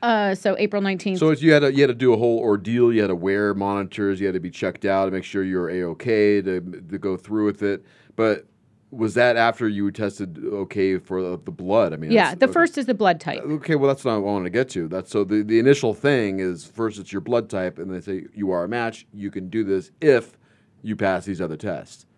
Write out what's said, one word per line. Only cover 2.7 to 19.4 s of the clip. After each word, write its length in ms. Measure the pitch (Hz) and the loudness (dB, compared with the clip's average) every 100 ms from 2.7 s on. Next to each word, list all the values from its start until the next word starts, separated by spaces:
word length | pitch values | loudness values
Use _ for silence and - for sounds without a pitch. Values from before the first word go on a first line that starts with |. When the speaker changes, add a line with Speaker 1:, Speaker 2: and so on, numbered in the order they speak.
| 117 120 | 2 4
Speaker 2:
You 80 | 113 | 4
had 80 | 104 | 2
to 80 | 90 | 0
wear 380 | 92 98 104 | 0 0 0
monitors. 640 | 98 98 101 95 - 101 95 | 0 -2 -2 -6 -2 -2 0
You 60 | 98 | -2
had 60 | |
to 80 | 92 | -2
be 80 | 87 | -6
checked 340 | - 98 90 | -6 -6 -4
out 220 | 98 95 95 | 0 2 2
to 60 | |
make 120 | 92 | -2
sure 200 | 85 98 95 | -4 -4 -2
you 120 | 92 | -2
were 120 | 87 | -2
A-okay 720 | 90 87 82 123 110 104 104 | -4 -4 -6 -2 2 4 4
to, 180 | 95 92 | 0 -4
to 380 | 87 90 87 95 | -6 -14 -12 -8
go 180 | 98 92 | -6 -6
through 300 | - 107 104 | -4 -2 -2
with 180 | 101 | 0
it. 220 | 104 98 - _ _ - | -4 -4 -8 _ _ -2
But 280 | 113 101 - _ _ _ _ | 0 0 -4 _ _ _ _
was 220 | - 110 | -4 -2
that 240 | 107 123 117 | 2 2 4
after 280 | 113 117 117 | 2 0 -2
you 220 | 104 101 | -2 -4
tested 460 | 95 104 98 98 78 85 | -2 -6 -6 -12 -8 -8
okay 520 | 101 95 104 95 95 | -6 -6 0 0 0
for 240 | - 92 | -4 -4
the, 160 | 92 90 87 | -4 -6 -10
the 60 | |
blood? 420 | 82 90 107 98 | -10 0 2 2
I 20 | 78 | 0
mean, 160 | 78 | 0
Speaker 1:
Yeah, 200 | 226 175 | 2 2
Speaker 2:
that's 80 | 180 | 2
Speaker 1:
the 60 | 269 | 0
Speaker 2:
okay. 60 | |
Speaker 1:
first 240 | 339 330 320 | 2 0 0
is 80 | 254 | -4
the 80 | |
blood 280 | 214 202 165 | 0 2 0
type. 220 | - 131 143 | -4 -8 -6
Speaker 2:
Okay, 300 | 151 135 156 | -6 0 2
well, 120 | 139 | 2
that's 160 | 135 | 2
what 100 | 131 | 0
I 40 | 110 | 0
wanted 260 | 101 101 | 0 -2
to 60 | 90 | -2
get 180 | 110 131 | 0 -2
to. 180 | 95 82 | -2 -4
That's, 200 | 92 90 | -6 -4
so 140 | 104 | -2
the, 180 | 98 107 | 2 0
the 160 | 107 113 | 2 4
initial 360 | 123 139 120 | 6 4 2
thing 460 | 104 143 139 107 95 | 0 2 2 0 -2
is 240 | 95 87 - | -4 -6 -12
first 340 | - 113 101 | -6 -6 -6
it's 140 | 92 | -10
your 80 | 98 | -8
blood 280 | 95 120 110 | -2 -2 -2
type, 300 | 104 92 87 | -6 -6 -8
and 100 | 92 | -10
they 120 | 92 | -10
say 240 | 85 92 76 | -8 -10 -10
you 180 | - 98 | -6 -2
are 140 | 90 87 | -2 -2
a 20 | |
match. 400 | 120 113 110 - | -4 -6 -8 -20
You 180 | 104 101 | -12 -10
can 180 | 98 | -8